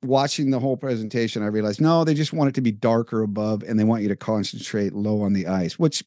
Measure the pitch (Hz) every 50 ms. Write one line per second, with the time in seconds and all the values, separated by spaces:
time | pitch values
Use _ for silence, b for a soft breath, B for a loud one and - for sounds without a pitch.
0 | - 127 131 135 139 143 - - 147 135 135 120 127 135 131 - 143 135 120 110
1 | 110 104 127 120 113 110 - 113 104 104 104 107 104 104 101 - 156 160 170 165
2 | 160 160 151 147 156 - - - 147 139 127 143 131 117 104 107 - 113 113 117
3 | 113 - 120 110 110 104 98 107 107 107 110 101 - - 117 107 107 110 117 113
4 | 101 101 101 - - - 110 107 98 - - - - - - 107 101 95 95 101
5 | 104 107 107 104 104 98 101 95 85 85 95 95 87 85 - - - 151 - -
6 | -